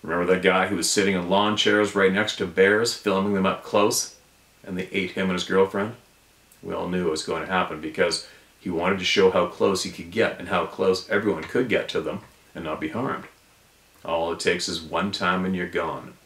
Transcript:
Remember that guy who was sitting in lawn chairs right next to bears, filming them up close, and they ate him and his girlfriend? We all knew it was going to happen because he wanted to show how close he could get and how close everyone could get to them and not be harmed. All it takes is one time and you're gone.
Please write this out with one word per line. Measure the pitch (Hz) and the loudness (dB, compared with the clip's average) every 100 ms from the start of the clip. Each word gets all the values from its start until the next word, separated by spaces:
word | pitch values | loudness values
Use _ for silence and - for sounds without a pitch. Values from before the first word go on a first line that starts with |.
Remember | 76 85 87 | -4 -2 2
that | 90 | 4
guy | 92 92 92 | 4 4 2
who | 95 | 0
was | 80 | 0
sitting | - 98 | 2 2
in | 95 87 | 0 2
lawn | 98 104 107 | 2 2 2
chairs | - 104 104 | 2 4 2
right | 101 95 | 4 4
next | 95 107 - | 4 -2 -2
to | 95 | -4
bears, | 87 98 107 117 | 4 6 6 2
filming | - 101 95 101 | -2 0 2 2
them | 101 95 | 2 2
up | 92 | 0
close, | - 104 107 120 - - _ _ _ _ | -2 2 4 2 -4 -10 _ _ _ _
and | - 92 | -10 -8
they | 92 | -4
ate | 101 90 | -4 -4
him | - | -2
and | 95 | -2
his | 90 | -2
girlfriend? | - 95 95 101 107 117 _ _ _ _ _ _ | 0 2 2 2 -4 -8 _ _ _ _ _ _
We | - | -10
all | - 87 | -6 -4
knew | 90 87 | -2 0
it | |
was | 78 | -2
going | - - | -4 -6
to | - | -2
happen | 92 87 78 | -2 -2 -6
because | 78 78 92 - - - _ _ | -10 -2 0 0 -8 -20 _ _
he | 98 | -6
wanted | 82 87 98 | -2 0 0
to | |
show | 92 - 95 | 0 6 6
how | 92 87 | 6 0
close | - 104 95 | 2 0 0
he | 95 | -4
could | - 85 | -10 -8
get | 110 98 - | -2 0 -2
and | 90 | -4
how | 92 82 | -2 -2
close | - 98 92 - | 0 2 2 0
everyone | 107 107 85 | 0 0 -2
could | - 123 123 | -2 -2 0
get | 101 - | 0 0
to | 85 | -4
them | 78 95 - - _ | -4 -8 -10 -20 _
and | - | -12
not | 78 78 | -8 -6
be | 156 | -6
harmed. | 117 135 - - _ _ _ _ _ _ _ | -4 -4 -6 -12 _ _ _ _ _ _ _
All | - 82 82 | -4 -2 -2
it | 82 | -2
takes | - 90 90 | -2 -2 -4
is | 85 | -8
one | 80 80 98 | -6 -4 -2
time | 95 90 92 | -2 0 0
and | 92 | 0
you're | 92 87 | -2 -4
gone. | - - - - - | -4 -4 -8 -12 -20